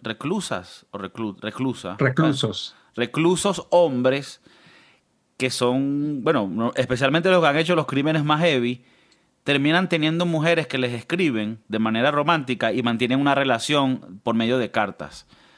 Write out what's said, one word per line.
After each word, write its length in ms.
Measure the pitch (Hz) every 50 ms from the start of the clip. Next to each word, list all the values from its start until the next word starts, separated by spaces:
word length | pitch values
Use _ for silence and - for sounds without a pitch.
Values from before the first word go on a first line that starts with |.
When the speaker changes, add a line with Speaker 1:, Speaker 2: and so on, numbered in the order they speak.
Speaker 1:
reclusas 840 | - 113 110 - - 147 196 214 170 - 120 90 90 - - - _ _
o 60 | -
reclu-, 400 | 101 98 92 - 110 113 104 95 -
reclusa. 560 | - 110 - - 131 123 - - - 90 95 104
Speaker 2:
Reclusos. 760 | 135 127 131 - 160 156 139 127 - 107 98 - - - - _ _ _ _
Speaker 1:
Reclusos 720 | - 120 113 - 151 165 170 185 170 - 202 185 - - -
hombres 680 | - 175 175 156 127 123 123 131 131 139 139 - - - _ - _ _ _ - - - _ _ _ _ _ _ _ _ _ _ _
que 140 | - 131 127
son, 720 | - - 123 123 127 135 139 139 143 143 147 151 147 131 110
bueno, 240 | 156 165 123 101 95
no, 220 | 85 107 113 120 -
especialmente 520 | - 123 123 127 123 139 135 147 170 170 190
los 120 | 185 180
que 60 | 160 147
han 80 | 139
hecho 180 | 156 165 165 180
los 120 | 160 151
crímenes 360 | - - - 139 156 160 156 147
más 160 | 151 151 151
heavy, 460 | 175 170 147 127 120 120 123 123 _ _ _ _ _ _ _ _ _ _ _ _ _
terminan 460 | - 143 139 139 147 160 180 190 175
teniendo 360 | 175 160 151 156 160 170 180
mujeres 400 | 175 165 156 151 165 170 160 151
que 120 | - -
les 160 | 131 127 120 120
escriben 680 | 117 - - 165 180 185 151 117 107 107 107 113 110 _
de 120 | - 104 110
manera 300 | 110 113 110 113 123 143
romántica 600 | 147 147 143 160 170 156 131 123 123 98 117 113
y 100 | 101 127 120
mantienen 360 | 120 117 107 123 117 127 135
una 160 | 143 143 139
relación 840 | 139 139 135 123 117 - - 151 143 139 131 131 - - - 92 101 _
por 100 | 117 113
medio 220 | 113 113 113 127 127
de 120 | 113 101
cartas. 560 | - 113 107 98 - - 78 71 - - - _ - _ _ _ _